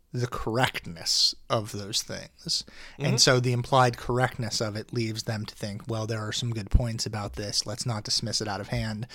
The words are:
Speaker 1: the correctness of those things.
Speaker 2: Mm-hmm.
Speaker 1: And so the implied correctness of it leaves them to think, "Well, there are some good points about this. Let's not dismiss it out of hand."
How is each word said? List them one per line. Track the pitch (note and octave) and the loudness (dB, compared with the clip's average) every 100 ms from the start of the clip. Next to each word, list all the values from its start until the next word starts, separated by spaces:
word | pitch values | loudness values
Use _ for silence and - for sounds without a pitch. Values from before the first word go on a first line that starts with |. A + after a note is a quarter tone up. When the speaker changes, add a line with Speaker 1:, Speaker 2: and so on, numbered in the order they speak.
| _ | _
Speaker 1:
the | B2 B2 | -4 -4
correctness | - - A#2 B2+ - - E2 - - - - - | -4 -2 2 2 0 -10 -8 -2 2 2 0 -2
of | A#2+ G#2+ | -2 -2
those | G2+ G2+ - | -8 -4 -4
things. | - F#2+ - _ - - - - - | -4 -8 -12 _ -4 -4 -4 -16 -16
Speaker 2:
Mm-hmm. | - | -4
Speaker 1:
And | - B2+ | 0 6
so | D3 B2+ | 6 6
the | B2 | 4
implied | A#2+ A#2+ C3+ B2 A#2+ | 0 4 6 6 4
correctness | - A#2+ B2 - G#2+ - | -2 2 2 0 -4 -2
of | A2 G#2 | -2 -4
it | - | -6
leaves | B2 A2 A2 | -2 -2 -2
them | - G#2 | -4 -4
to | A2 | -6
think, | - G#2+ G#2+ - | -8 -8 -6 -4
"Well, | A2+ A2 | -4 -2
there | A2 G#2+ | -2 -2
are | |
some | - A#2+ | -2 -2
good | A2 G2 | -4 4
points | - A#2+ A2+ | 4 4 -2
about | A2 G#2+ G2+ | -4 -4 -6
this. | - G2+ - G#2+ | -6 -4 -2 -2
Let's | G#2 | -4
not | B2+ G#2+ | -4 -4
dismiss | G#2+ - A2 - | -2 -2 -2 -4
it | G#2+ | -2
out | G2 | -4
of | G2+ | -4
hand." | A#2+ A2 G#2+ B2 | -4 -4 -6 -8